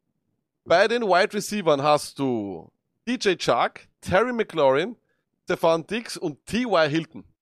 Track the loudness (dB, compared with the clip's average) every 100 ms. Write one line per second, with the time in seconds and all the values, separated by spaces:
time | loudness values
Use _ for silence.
0 | _ _ _ _ _ _ 0 2 4 0
1 | 2 2 2 -2 -6 -2 0 2 2 2
2 | 0 -6 -4 -2 -4 -10 -14 _ _ _
3 | -8 -4 -2 -2 0 0 0 -4 _ _
4 | 0 2 2 -2 -4 2 2 2 0 -8
5 | _ _ _ _ -6 0 0 0 -2 -8
6 | -8 -8 -8 -8 -6 -4 0 2 2 -2
7 | -6 -14 -20 _